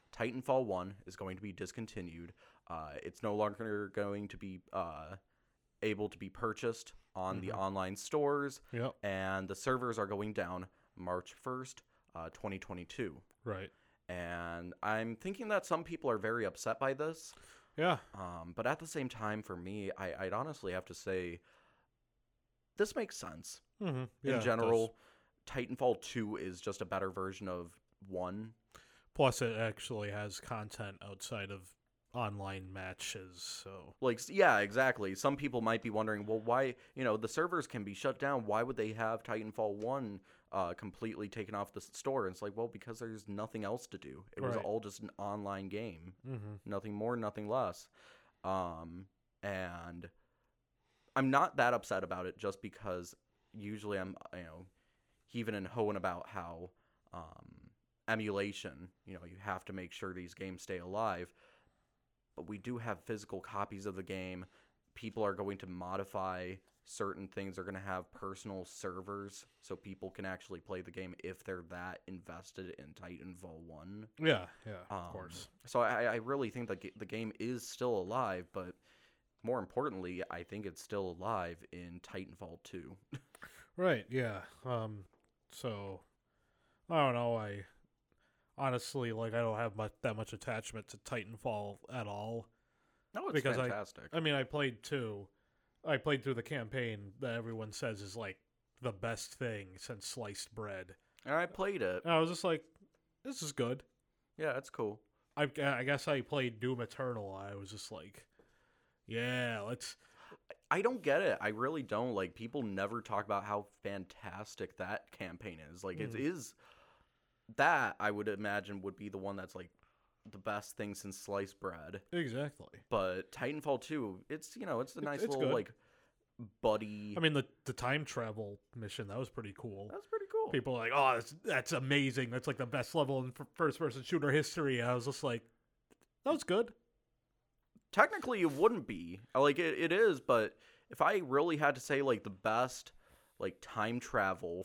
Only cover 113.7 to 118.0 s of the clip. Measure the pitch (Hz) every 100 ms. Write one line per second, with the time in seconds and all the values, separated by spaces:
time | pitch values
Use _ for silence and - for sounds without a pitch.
113.7 | _ 98 101 92 - 104 92 107 - 95
114.7 | - 92 104 - - 92 90 107 82 76
115.7 | 87 95 85 110 113 143 175 117 - -
116.7 | - - - _ _ _ _ - 113 143
117.7 | 160 113 -